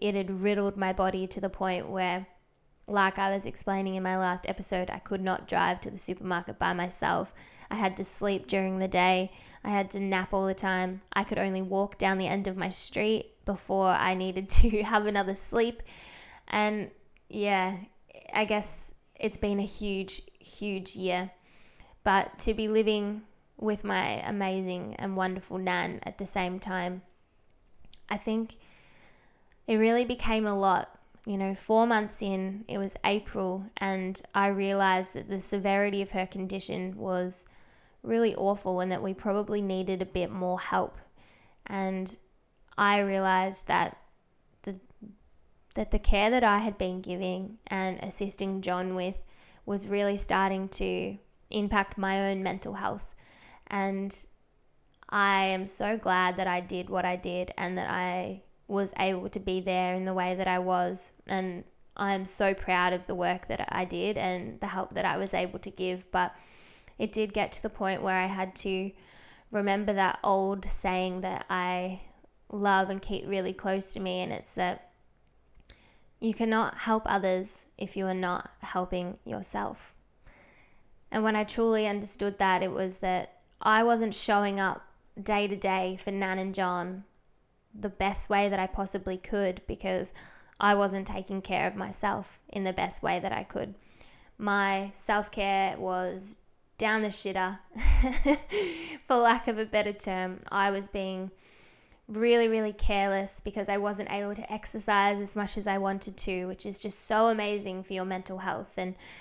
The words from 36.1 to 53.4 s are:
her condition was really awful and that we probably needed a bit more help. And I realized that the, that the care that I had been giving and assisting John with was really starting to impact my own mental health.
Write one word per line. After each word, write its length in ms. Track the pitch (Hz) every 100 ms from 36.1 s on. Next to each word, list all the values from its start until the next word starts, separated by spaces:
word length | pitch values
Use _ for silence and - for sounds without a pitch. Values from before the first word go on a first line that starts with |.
her 160 | 190 185
condition 680 | 190 185 196 - - 185 202
was 480 | 202 180 180 180 - - - - _ _
really 340 | - 226 226 -
awful 460 | 196 202 190 180
and 100 | 185
that 100 | 180
we 120 | 190
probably 480 | 185 214 202 208 208
needed 400 | 202 185 190 185
a 40 | 185
bit 240 | 185 180
more 300 | 185 180 185
help. 380 | - 185 185 - - - - - - _ -
And 500 | 196 190 190 185 - _ _ _ _ _ -
I 220 | 202 202
realized 680 | 202 190 190 185 190 190 -
that 300 | 180 - - - _ _ _ _ _
the, 120 | - 185 - - 214 202 - - - _ _ -
that 160 | 214
the 80 | 214
care 300 | - 202 214
that 140 | 254
I 160 | 233 208
had 180 | 220 202
been 220 | 185 185
giving 580 | 185 180 185 185 190 220 -
and 320 | 196 190 185
assisting 600 | 196 - 202 - 196 190
John 320 | 190 180 185
with 300 | 185 180 190 - - - - -
was 220 | 202 208
really 300 | 202 202 202
starting 500 | - 190 196 190 190
to 480 | - 190 180 190 202 - _ -
impact 480 | 214 202 208 196 -
my 340 | 190 196 196
own 120 | 190
mental 300 | 190 190 -
health. 420 | 196 202 196 - - - -